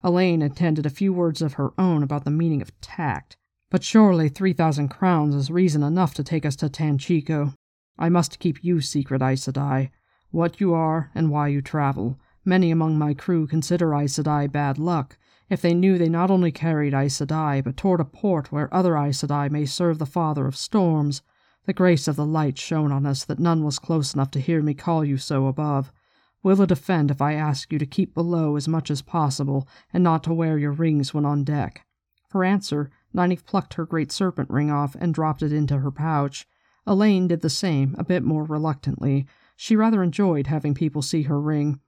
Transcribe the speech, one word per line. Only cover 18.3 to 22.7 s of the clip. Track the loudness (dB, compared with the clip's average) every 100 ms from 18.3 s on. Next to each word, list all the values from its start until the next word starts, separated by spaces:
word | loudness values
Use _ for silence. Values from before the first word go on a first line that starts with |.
| -2 -2
where | -4 -2
other | 0 2
Aes | 2 0 -2
Sedai | -2 -2 -2
may | -2
serve | -4 -2 -2 0
the |
Father | -4 -2 -2 -2 -4
of |
Storms. | -4 -2 0 2 2 0 -4 _ _ _ _
The | -8
grace | 2 4 4 0
of |
the | -2
light | -2 0 -2 -4
shone | -4